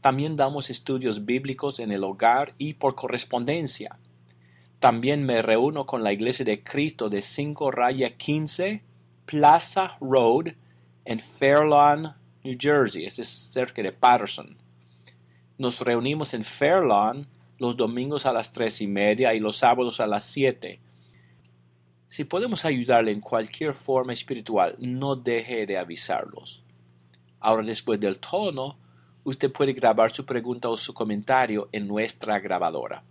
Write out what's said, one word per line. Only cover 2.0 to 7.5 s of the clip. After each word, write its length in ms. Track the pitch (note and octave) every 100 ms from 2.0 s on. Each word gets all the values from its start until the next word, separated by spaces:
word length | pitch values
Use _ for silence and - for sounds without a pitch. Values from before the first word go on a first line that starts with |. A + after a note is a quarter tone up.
hogar 500 | G2 G2 A2+ B2 C#3+ -
y 180 | D3
por 200 | - C#3
correspondencia. 1040 | C3 B2+ B2 - B2 A#2+ D#3+ D3 - G#2+ - _ _ _ _ _ _ _ _
También 460 | B2+ A#2 B2+ D3
me 180 | C3+ A#2+
reúno 440 | A2 A2+ C3 D3+ C3+
con 180 | B2+
la 80 | G#2+
Iglesia 320 | G2+ A2+ B2+
de 180 | B2 G#2
Cristo 460 | - C#3 D3+ D3+ A2
de 120 | G2+
cinco 520 | - - D3